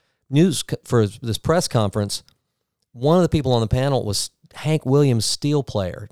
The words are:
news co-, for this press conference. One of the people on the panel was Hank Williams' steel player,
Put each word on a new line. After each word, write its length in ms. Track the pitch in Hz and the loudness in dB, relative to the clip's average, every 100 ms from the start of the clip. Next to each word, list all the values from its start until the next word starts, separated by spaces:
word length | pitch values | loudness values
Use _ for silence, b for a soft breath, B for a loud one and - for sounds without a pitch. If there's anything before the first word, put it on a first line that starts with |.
| b b b | b b b
news 360 | 135 185 131 | 2 2 2
co-, 120 | - - | -6 -8
for 220 | - 123 104 | -2 0 0
this 320 | - 117 107 | -2 -6 -4
press 300 | - 165 - | 0 0 0
conference. 560 | 123 104 107 101 - - _ _ _ _ _ _ | 0 0 -2 -4 -6 -12 _ _ _ _ _ _
One 240 | 123 131 175 | -4 2 2
of 60 | |
the 60 | 170 | 2
people 240 | 165 131 | 0 2
on 80 | 120 | 0
the 80 | 113 | 2
panel 360 | 127 135 131 | 0 0 -2
was 260 | 104 98 - _ _ | -2 -4 -6 _ _
Hank 300 | - 147 156 | -8 -2 -2
Williams' 400 | 131 139 143 117 107 | 2 2 4 2 0
steel 360 | - 143 147 | -2 -2 -2
player, 460 | 135 107 92 - 104 | -2 -4 -4 -6 -12